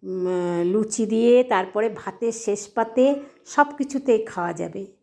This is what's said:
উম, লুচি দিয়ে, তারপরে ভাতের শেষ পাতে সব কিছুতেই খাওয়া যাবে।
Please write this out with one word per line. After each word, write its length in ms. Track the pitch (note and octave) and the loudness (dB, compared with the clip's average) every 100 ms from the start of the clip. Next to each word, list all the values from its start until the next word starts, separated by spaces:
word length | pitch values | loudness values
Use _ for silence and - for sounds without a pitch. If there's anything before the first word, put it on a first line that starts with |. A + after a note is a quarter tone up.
উম, 240 | F#3+ F#3 F3+ F3+ F3 F3 | -8 -4 -2 -2 -2 0
লুচি 420 | F3 G3+ G#3+ - G#3+ | 0 0 -2 -2 0
দিয়ে, 380 | A3 A#3 B3 | 2 6 6
তারপরে 440 | B3 G3+ F#3 G#3 A3+ | 6 0 0 -2 -2
ভাতের 440 | G3+ - F#3 A#3 | -4 -12 -6 -6
শেষ 360 | A3+ - G3+ - | -4 -4 -6 -4
পাতে 540 | - A3+ B3+ C4 C#4+ - _ | -4 -2 4 4 2 -6 _
সব 220 | - - D4 - | -8 2 2 2
কিছুতেই 480 | C#4 C#4 C4+ A3 - | -6 -4 0 0 0
খাওয়া 260 | - F3 | -6 -6
যাবে। 340 | E3 E3+ F#3+ G3 _ | -6 -8 -8 -14 _